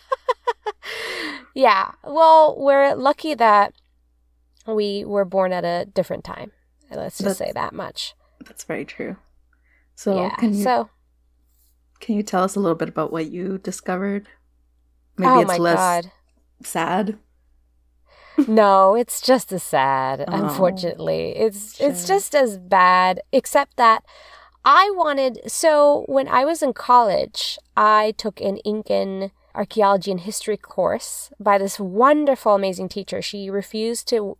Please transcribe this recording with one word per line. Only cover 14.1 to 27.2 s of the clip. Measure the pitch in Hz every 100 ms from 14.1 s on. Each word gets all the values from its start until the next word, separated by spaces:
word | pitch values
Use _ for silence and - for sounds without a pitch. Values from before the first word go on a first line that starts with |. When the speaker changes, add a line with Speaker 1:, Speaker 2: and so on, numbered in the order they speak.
| 202 202 _ _ _ _ _ _ _ _ -
Speaker 2:
Maybe | 262
Speaker 1:
Oh | 254
Speaker 2:
it's | 196
Speaker 1:
my | 175
Speaker 2:
less | 170 170 185 175 180
Speaker 1:
God. | _ _ _ _ _
Speaker 2:
sad. | - 170 160 185 208 208 _ _ _ _ _ _ _ _ _ _ - - 247
Speaker 1:
No, | 220 202 190 190 226
it's | 240 -
just | - 254 -
as | 180
sad, | - 147 135 135 131 135 143
Speaker 2:
Oh. | 165
Speaker 1:
unfortunately. | 151 147 180 185 175 - 160 160 165 -
It's, | 220 202 - -
it's | 285 -
Speaker 2:
Shit. | -
Speaker 1:
just | 381 - 294
as | 247 190
bad, | 180 190 180 185 185 185 -
except | 262 - 294 277 -
that | 226 226 - - - - _ _
I | 262 320 403 381
wanted, | 302 277 262 - 226
so | - 320 302 294 285 -
when | 269 269
I | 247 285
was | 330
in | 277
college, | - - 247 220 175